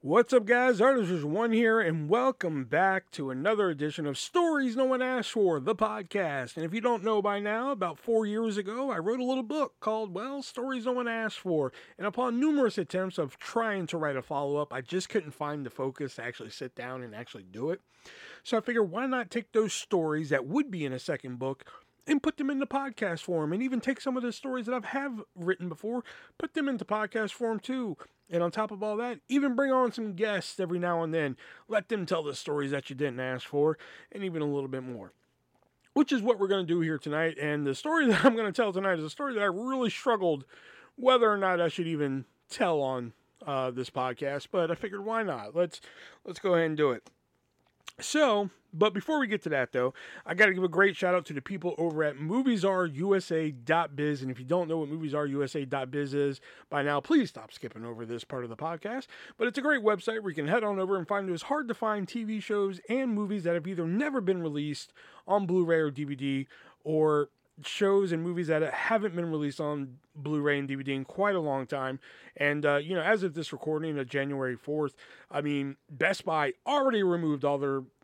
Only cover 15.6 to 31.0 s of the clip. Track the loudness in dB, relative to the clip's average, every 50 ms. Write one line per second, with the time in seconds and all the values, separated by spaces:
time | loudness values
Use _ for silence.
15.6 | -8 -8 -6 -4 -4 -4 -4 -4 -8 -8 -8 -8 -10 -10 -10 -10 -14 -14 -12 -10
16.6 | -12 -12 _ -10 -10 -8 -8 -10 -10 -10 -12 -12 -14 -12 -14 -18 -18 -14 -8 -6
17.6 | -4 -4 -4 -4 _ _ _ _ _ -20 -20 -20 -18 -20 -20 -18 _ -2 -2 0
18.6 | 0 0 2 2 2 2 0 -4 -2 -2 -2 -2 -4 -4 -6 -6 -6 _ 2 2
19.6 | 2 2 0 -6 -4 _ 2 2 2 2 0 0 0 0 0 0 0 0 0 0
20.6 | 0 0 -2 -4 -4 -4 -4 -6 -4 -4 -4 -4 -4 -10 -8 -4 -4 -4 -4 _
21.6 | -12 -20 -20 -20 _ _ _ _ _ 0 0 2 2 0 -2 0 -2 -2 0 -2
22.6 | -2 -2 -2 -4 -4 -4 -6 -4 -4 -4 -4 -4 -4 -2 -2 0 0 0 0 0
23.6 | -2 0 -2 0 0 0 -2 0 -2 -4 -2 -2 -2 -4 -6 -6 -8 -6 -6 -6
24.6 | -4 -4 -4 -4 -4 -4 -6 -4 -4 -4 -8 -8 -12 _ _ -8 -4 -4 -4 -4
25.6 | -4 -8 -8 -8 -8 -6 -6 -6 -6 -8 -18 -20 -20 -20 _ _ -8 -6 _ -2
26.6 | -2 -2 -2 -4 -4 -4 -2 -2 -2 -4 -2 -4 -4 -4 -4 -4 -4 -4 -4 -4
27.6 | -4 -4 -4 -4 -4 -4 -6 _ -12 -20 _ _ _ _ -2 0 0 0 0 -2
28.6 | -4 -4 -4 -6 -6 -4 -4 -4 -4 -6 -6 -10 _ _ 0 2 2 2 2 2
29.6 | 2 4 4 4 4 2 0 -2 -6 -6 -2 -2 -2 0 0 -2 -4 -6 -4 -4
30.6 | -4 -2 0 0 0 0 0 0